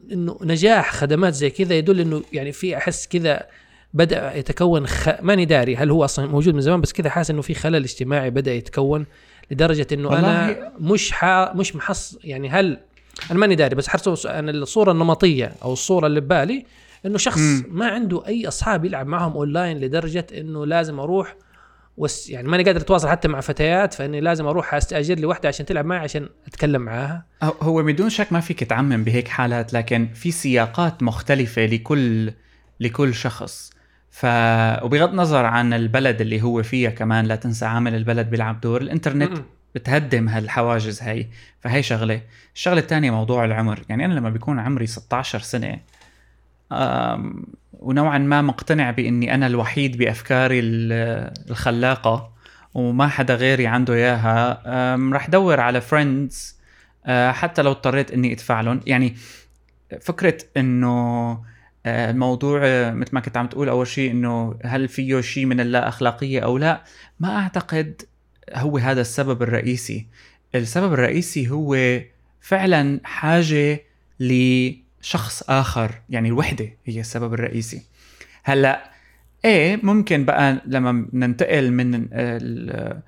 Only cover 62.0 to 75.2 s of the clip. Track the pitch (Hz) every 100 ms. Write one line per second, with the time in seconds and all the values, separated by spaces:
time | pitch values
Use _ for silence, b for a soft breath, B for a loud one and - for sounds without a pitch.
62 | 113 123 127 123 139 143 135 127 117 117
63 | 123 131 120 120 120 - 139 123 123 139
64 | 131 123 120 117 117 113 120 131 131 -
65 | 131 131 117 139 131 123 120 123 117 113
66 | 123 117 135 131 113 127 156 - b b
67 | b - 175 208 185 185 - 156 156 -
68 | - _ _ _ - - 147 143 123 127
69 | 117 - 135 123 113 117 120 123 - 110
70 | 110 b b b _ 127 113 175 190 135
71 | 123 160 175 156 120 147 147 135 127 123
72 | - _ _ _ - 190 190 160 139 143
73 | - - 156 170 160 151 147 147 - _
74 | _ - 127 127 127 127 127 127 _ _
75 | - -